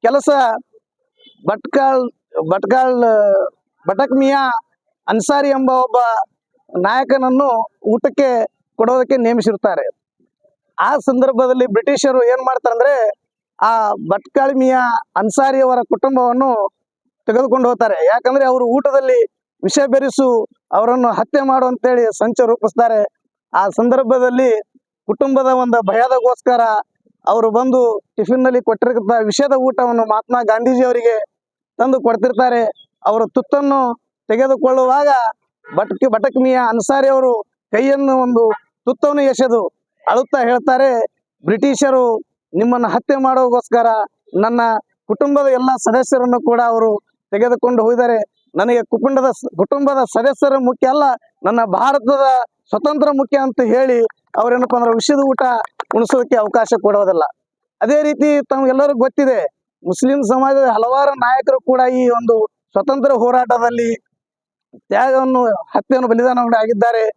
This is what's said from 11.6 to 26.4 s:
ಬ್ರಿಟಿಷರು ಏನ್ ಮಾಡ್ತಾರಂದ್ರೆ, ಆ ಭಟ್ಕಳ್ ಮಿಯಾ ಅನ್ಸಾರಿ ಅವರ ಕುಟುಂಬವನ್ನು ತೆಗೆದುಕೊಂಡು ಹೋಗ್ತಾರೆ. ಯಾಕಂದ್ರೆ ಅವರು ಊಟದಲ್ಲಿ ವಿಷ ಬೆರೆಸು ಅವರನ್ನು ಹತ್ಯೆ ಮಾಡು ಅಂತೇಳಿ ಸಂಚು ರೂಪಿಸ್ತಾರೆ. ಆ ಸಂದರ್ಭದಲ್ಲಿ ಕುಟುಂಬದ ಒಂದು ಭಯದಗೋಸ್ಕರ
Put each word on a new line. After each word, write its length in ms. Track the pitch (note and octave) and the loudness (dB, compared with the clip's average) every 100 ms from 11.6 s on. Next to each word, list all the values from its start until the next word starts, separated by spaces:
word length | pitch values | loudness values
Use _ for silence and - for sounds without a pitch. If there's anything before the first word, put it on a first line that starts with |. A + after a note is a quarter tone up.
| B3 | 0
ಬ್ರಿಟಿಷರು 580 | G3+ B3 C#4+ C#4 B3+ | 0 0 0 0 2
ಏನ್ 220 | A#3+ C4 B3+ | 2 0 -2
ಮಾಡ್ತಾರಂದ್ರೆ, 640 | C4 A#3+ A#3 C4 C#4 G#3+ - _ _ _ - | -2 -2 0 2 2 -2 -4 _ _ _ -2
ಆ 320 | G#3 A3+ G#3+ | 0 0 -2
ಭಟ್ಕಳ್ 600 | - D#3 G3 - C#4 C#4 | -4 -4 -4 -2 -2 0
ಮಿಯಾ 480 | C4+ B3+ C4 B3 A#3 - F3 | 0 0 2 0 -4 -4 -4
ಅನ್ಸಾರಿ 440 | G#3+ A3+ C4+ C4+ | -2 0 0 2
ಅವರ 180 | C4 B3 | 2 0
ಕುಟುಂಬವನ್ನು 840 | A#3+ G#3 C4+ C4 B3 B3 C4+ A3+ G3 _ _ _ _ _ - | -2 -2 0 0 0 0 0 -2 -4 _ _ _ _ _ -2
ತೆಗೆದುಕೊಂಡು 420 | A3+ C4 C4 A#3+ | 0 0 2 0
ಹೋಗ್ತಾರೆ. 380 | A#3+ A3+ G3 A#3+ | 0 0 2 2
ಯಾಕಂದ್ರೆ 380 | A3+ B3+ C4+ | 2 0 2
ಅವರು 200 | C4 B3+ | 2 2
ಊಟದಲ್ಲಿ 600 | A#3+ B3+ C#4 C4+ C4 B3 A3+ _ _ _ | 0 0 0 0 2 0 0 _ _ _
ವಿಷ 140 | F#3 - C#4 | -2 0 2
ಬೆರೆಸು 600 | C4+ C4+ - C4 A#3 - _ _ | 0 0 0 0 0 -2 _ _
ಅವರನ್ನು 400 | F#3 A3+ B3+ A#3+ | 0 0 0 0
ಹತ್ಯೆ 280 | G#3+ A3+ D4 | -2 -2 -2
ಮಾಡು 260 | C4+ C4 B3+ | 0 0 0
ಅಂತೇಳಿ 400 | B3+ B3+ B3 A3+ | -2 0 0 0
ಸಂಚು 400 | - A3+ A#3 A#3+ | -2 -4 0 0
ರೂಪಿಸ್ತಾರೆ. 580 | A#3+ G#3+ - A#3 A3 G#3 _ _ _ _ | 0 -2 0 0 0 -2 _ _ _ _
ಆ 140 | F3 G3 | -2 -2
ಸಂದರ್ಭದಲ್ಲಿ 920 | G3+ A#3 C4 A#3+ C4 B3 B3 C4 G#3+ - _ _ _ - | 0 2 2 2 0 0 0 0 0 -4 _ _ _ -8
ಕುಟುಂಬದ 400 | G#3 C#4 C4+ C4 | -2 0 2 2
ಒಂದು 400 | B3+ B3 A#3 G3 | 0 0 0 0
ಭಯದಗೋಸ್ಕರ 760 | A3+ B3+ B3+ A#3+ B3 | 0 2 2 0 0